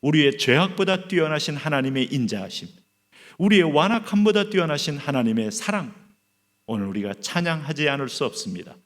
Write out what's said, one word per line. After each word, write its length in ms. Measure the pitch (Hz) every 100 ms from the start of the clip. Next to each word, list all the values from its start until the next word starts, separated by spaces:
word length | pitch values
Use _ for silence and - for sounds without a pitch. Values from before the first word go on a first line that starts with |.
우리의 360 | 135 156 143 135
죄악보다 680 | - 127 185 185 190 185 185
뛰어나신 480 | 185 156 151 156 143
하나님의 580 | 156 143 131 135 123
인자하심, 540 | 139 113 101 95 - 87 - _ _ _ - - -
우리의 260 | 185 202
완악함보다 880 | 165 143 180 226 220 202 208 214 208
뛰어나신 480 | 190 165 147 160 143
하나님의 540 | 147 139 117 110 107
사랑, 420 | 104 - 202 139 - _ _ _ _ _ _ -
오늘 200 | 110 98
우리가 280 | 98 101 98
찬양하지 760 | - 175 175 160 147 147 147
않을 200 | 139 135
수 160 | - 131
없습니다. 500 | - - 90 90 -